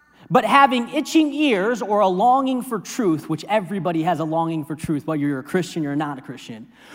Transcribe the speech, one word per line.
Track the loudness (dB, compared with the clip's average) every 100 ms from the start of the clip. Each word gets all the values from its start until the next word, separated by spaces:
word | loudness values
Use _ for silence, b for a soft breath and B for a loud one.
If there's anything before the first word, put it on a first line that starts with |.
| _ _ b
But | 2
having | 6 6 6 4 -2
itching | -4 0 2 2
ears | 2 2 2 2 -2
or | 0 2
a | 2
longing | 4 4 4 2 -2
for | -4 -6
truth, | -6 -2 0 0 -2
which | -6 -2
everybody | -2 -2 -4 -2 0
has | 0 0
a |
longing | -2 -2 -2 -2
for | -6 -8
truth, | -4 -4 -2
whether | -2
you're | -2 -2
a |
Christian | -4 -4 -4 -4 -4
or | -2
not | -4 -6
a |
Christian, | -12 -14 -14 -16 -18 B B